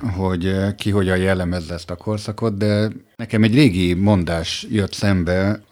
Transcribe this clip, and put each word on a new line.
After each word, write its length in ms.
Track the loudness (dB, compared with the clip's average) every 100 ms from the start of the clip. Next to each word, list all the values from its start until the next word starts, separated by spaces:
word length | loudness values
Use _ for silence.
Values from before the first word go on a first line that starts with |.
| -6 -2
hogy, 280 | -2 0 -2
eh, 280 | 0 -2
ki 160 | -2 -2
hogyan 280 | 0 2 2
jellemezze 560 | 2 0 0 -4 -6
ezt 160 | -10 -10
a 60 | -10
korszakot, 640 | -6 -6 -6 -4 -4 0
de 320 | 0 2 0 -4 _ -14
nekem 280 | -4 2
egy 100 | 4
régi 400 | 6 4 4 0
mondás 720 | 2 4 2 2 -2 -4 -8 -4
jött 240 | -2 -2
szembe, 680 | -2 0 0 0 0 0 -2 -8